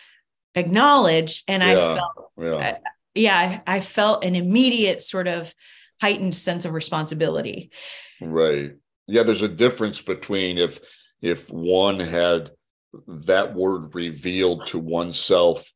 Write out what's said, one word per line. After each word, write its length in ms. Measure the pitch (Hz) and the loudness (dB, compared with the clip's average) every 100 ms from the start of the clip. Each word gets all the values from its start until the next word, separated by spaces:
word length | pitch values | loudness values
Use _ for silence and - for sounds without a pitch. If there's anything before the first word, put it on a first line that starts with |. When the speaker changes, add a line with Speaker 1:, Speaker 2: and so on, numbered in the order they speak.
| _ _ _ _ _ 180 | _ _ _ _ _ -4
Speaker 1:
acknowledged. 880 | 170 202 285 285 190 160 160 - - | 0 4 6 6 6 4 0 -6 -4
And 120 | 190 | 2
I 120 | 180 185 | 4 6
Speaker 2:
Yeah, 180 | 165 160 | 4 0
Speaker 1:
felt, 360 | 170 - - - | -4 -8 -20 -8
Speaker 2:
yeah. 180 | 82 78 | -4 -2
Speaker 1:
I, 180 | 71 - - - _ | -4 -6 -12 -16 _
yeah, 480 | 202 220 185 180 202 - | 0 2 4 0 -4 -4
I, 80 | 190 | -4
I 40 | |
felt 420 | 190 - 208 - | -2 0 2 2
an 120 | 180 180 | 0 -2
immediate 640 | 180 220 262 233 202 - | 2 4 4 2 0 -2
sort 260 | - 190 180 | -6 -6 -4
of 260 | 170 160 - _ - _ _ | -6 -8 -18 _ -20 _ _
heightened 360 | 208 220 190 160 | -2 0 -2 -2
sense 280 | - 175 | -4 -4
of 100 | 175 | -6
responsibility. 960 | 160 156 160 156 156 160 156 110 - - - - - - _ | -6 -4 -6 -4 -2 -2 -2 -6 -10 -14 -20 -18 -18 -20 _
Speaker 2:
Right. 500 | 82 80 80 73 71 - _ _ - | -4 0 2 2 -4 -14 _ _ 0
Yeah, 160 | 113 | 2
there's 180 | 113 98 | 4 2
a 80 | 104 | -2
difference 520 | 82 123 - 107 - | 2 2 2 -4 -6
between 560 | - 90 - 98 92 87 | -8 -8 -4 -4 -2 0
if, 220 | 87 - - _ _ _ | -2 -2 -20 _ _ _
if 300 | 87 85 - | -4 -4 -6
one 480 | 85 85 92 98 98 | -6 0 4 2 0
had 520 | 85 85 87 85 78 _ _ _ _ - - | -4 0 2 0 -2 _ _ _ _ -20 -18
that 460 | 82 82 95 - | -8 0 0 0
word 400 | 87 95 92 78 87 | -2 -2 -2 -8 -10
revealed 720 | 85 76 87 92 92 85 - | -8 -8 -6 0 0 0 -6
to 120 | 85 | -8
oneself 880 | 82 85 87 82 - 90 87 82 - | -4 -4 -4 -4 2 4 4 2 -6